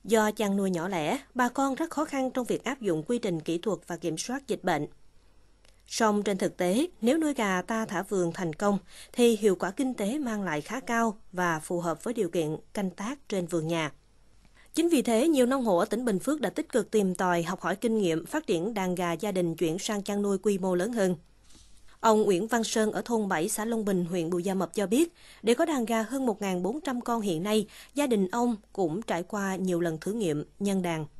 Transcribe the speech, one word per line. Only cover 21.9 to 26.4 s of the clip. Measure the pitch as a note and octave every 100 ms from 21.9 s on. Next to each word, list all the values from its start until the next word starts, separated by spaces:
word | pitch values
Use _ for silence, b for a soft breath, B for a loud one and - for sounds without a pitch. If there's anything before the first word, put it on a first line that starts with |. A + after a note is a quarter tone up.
| b
Ông | A3+ G#3+
Nguyễn | G#3+ F3 A3
Văn | A#3
Sơn | A3 A3+ G#3+
ở | F#3+ -
thôn | A#3 G3
bảy, | E3 F3
xã | - G#3+
Long | A3+ G#3
Bình, | F#3+ F3
huyện | F3+ D#3+
Bù | F3
Gia | F#3
Mập | F#3+ E3+
cho | - F#3+
biết, | A#3+ E4+ B B B
để | G#3+
có | A#3+ E4
đàn | C#4+ A3+
gà | A3+
hơn | G#3+ C4+ B3+
một | G3